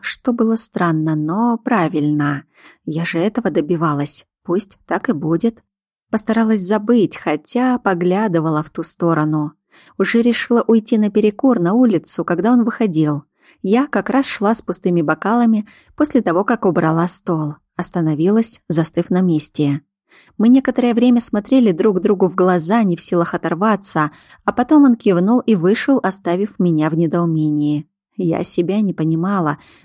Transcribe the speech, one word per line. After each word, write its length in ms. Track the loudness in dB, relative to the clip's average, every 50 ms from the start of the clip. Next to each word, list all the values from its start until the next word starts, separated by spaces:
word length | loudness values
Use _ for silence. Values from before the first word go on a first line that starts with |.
что 320 | -8 -12 -12 -8 -4 -2 -2
было 220 | 0 0 0 0
странно, 600 | -2 -4 -6 -4 -2 -2 0 0 0 0 0 -2
но 420 | -2 -2 -2 -2 0 0 0 -2
правильно. 840 | -2 -2 -2 0 0 0 0 -2 -2 0 0 0 0 0 -2 -4 -6 -8 _ _ _ -20 -20 -20 _ -10
Я 200 | -8 -6 -4 -4
же 120 | -4 -2
этого 320 | -2 -2 -2 -2 -2 -4 -2
добивалась. 760 | 0 -2 0 0 -2 0 0 0 0 -2 -4 -6 -8 -12 -14 _ _ _ _
Пусть 340 | -4 -4 -4 -4 -6 -14 _ _
так 240 | -6 -6 -4 -2 -4
и 40 | -4
будет. 500 | -2 -2 -2 -2 0 0 -2 -4 _ _ _ _ _ _ _ _ _ _ _
Постаралась 500 | -6 -6 -2 -2 0 0 2 2 0 0
забыть, 560 | 0 -2 -2 -2 0 2 2 4 2 2 -2
хотя 600 | -4 -4 -4 -4 -4 -4 -4 -2 -2 0 0 0 0
поглядывала 840 | 0 -2 -2 0 0 0 0 0 0 0 0 0 0 0 -2 -2
в 80 | -4 -6
ту 140 | -8 -10 -10
сторону. 720 | -8 -6 -2 0 0 0 2 0 0 0 -2 -4 -4 -8 _ _ _ _ -20 -20 -10 _
Уже 240 | -4 -2 0 2 2
решила 400 | 2 2 0 0 0 0 0 0
уйти 380 | 2 2 0 0 0 0 0 0
на 100 | 0 0
перекур 500 | 0 2 0 0 0 0 0 0 2 2
на 140 | 0 2 2
улицу, 500 | 4 4 4 2 0 -2 -4 -8 -6 -4
когда 300 | -4 -2 0 2 2 2
он 100 | 2 2
выходил. 600 | 0 -2 -2 -2 -2 0 0 0 0 0 -4 -6 _ _ _ _ _ _ _ -2
Я 220 | 0 0 0 0
как 240 | 0 -2 -4 -2 0
раз 160 | 0 0 0
шла 300 | -2 -4 -2 -2 -2 -2
с 60 | -2
пустыми 420 | -4 -8 -6 -4 -2 0 0 0 0
бокалами 640 | 0 -2 -2 -2 -2 0 2 2 2 2 0 -2 -6 -12 -20 _ _ _
после 260 | -4 -2 0 0 0
того, 220 | 0 0 0 0 0
как 220 | 0 -2 0 0
убрала 420 | 0 0 2 0 0 2 0 0
стол. 480 | -2 -4 -6 -6 -4 -4 -2 -4 -6 -8 -10 _ _ _
Остановилась, 840 | -10 -8 -6 -4 -2 0 0 0 0 2 2 2 2 0 -2 -6 -10 _
застыв 440 | -4 -2 -2 -2 -2 -2 -4 -2 0
на 100 | 0 0
месте. 600 | 2 2 0 0 -2 -4 -4 -2 -2 0 -2 -4 -6 _ _ _ _ _ _ -20 _ _ _
Мы 120 | 2 4 4
некоторое 460 | 4 4 4 0 -2 0 0 0 2
время 260 | 2 2 4 2 2
смотрели 500 | 0 -2 -4 -4 0 2 2 4 4 4
друг 300 | 2 2 2 2 2 2
другу 260 | 2 0 0 2 0
в 80 | 0 0
глаза, 460 | 2 2 2 2 0 0 0 0 2 2
не 120 | 0 0
в 60 | -2
силах 320 | -4 -2 -2 -2 0 -2 -4
оторваться, 760 | -6 -4 -4 -4 -2 0 0 0 -2 -4 -4 -2 -2 -2 -2 -4 -10 -20 _ -20 _ -6
а 60 | -4
потом 320 | -2 -2 0 4 6 6 6
он 120 | 6 4
кивнул 440 | 4 2 2 2 2 2 2 2 2
и 140 | 2 2 2
вышел, 440 | 2 4 2 2 2 2 0 0 0
оставив 560 | 0 -2 -4 -4 -4 -2 -2 -2 -2 -4 -2 0
меня 300 | 0 0 2 2 0 0
в 60 | 0
недоумении. 920 | 0 0 0 0 0 0 0 0 0 0 0 0 0 0 0 -2 -2 -6 _ _ _ _ _ _
Я 260 | -6 -4 -2 -2 -2 -4
себя 380 | -6 -4 -4 -2 0 0 0
не 120 | -2 -2 -2
понимала, 640 | -2 -2 -2 0 0 -2 -2 -2 -2 -2 -2 -4 -6 -10 -20 -20 _